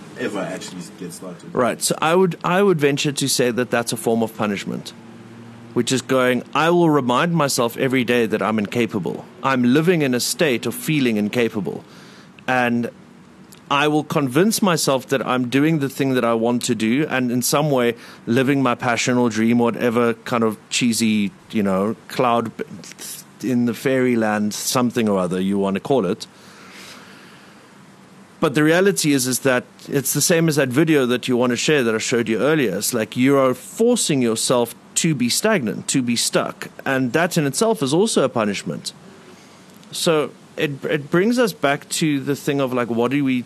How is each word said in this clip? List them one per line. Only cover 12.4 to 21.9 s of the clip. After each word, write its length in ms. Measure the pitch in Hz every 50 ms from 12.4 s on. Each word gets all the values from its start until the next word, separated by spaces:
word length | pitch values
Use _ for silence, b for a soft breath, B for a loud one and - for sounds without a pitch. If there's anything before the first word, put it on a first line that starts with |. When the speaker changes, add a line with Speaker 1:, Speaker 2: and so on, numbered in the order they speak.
| - -
Speaker 2:
And 420 | 127 127 123 120 120 120 117 - - - - - - - - - - - - - - - - -
I 160 | 139 143 147 151
will 160 | 151 151 -
convince 580 | - - 160 143 127 123 151 190 226 208 - 220
myself 440 | 190 165 151 - 151 135 127 - -
that 160 | 139 120 -
I'm 220 | - 127 127 127 120
doing 320 | 120 139 147 160 165 151
the 80 | 139 131
thing 260 | - - 139 135 131
that 100 | 123 113
I 100 | 117 117
want 280 | 113 113 120 120 123 -
to 100 | - 120
do 320 | 104 110 110 120 139 156 147
and 220 | - 131 127 120 120
in 100 | 127 117
some 280 | - 156 143 156 151
way 260 | 139 127 120 120 117 B B B B B B
living 380 | 120 117 131 131 131 143 139 131
my 140 | 123 120
passion 420 | - - 127 117 113 - 127 123 123
or 100 | 123 120
dream, 300 | 104 110 113 113 120 120
whatever 560 | 120 117 110 - 117 123 110 120 120 117 113
kind 300 | - - - 127 117 113
of 120 | 110 104 - - -
cheesy, 640 | - - 131 120 110 104 113 110 107 107 101 95 - - - -
you 140 | - 110 101
know, 320 | 101 95 95 98 110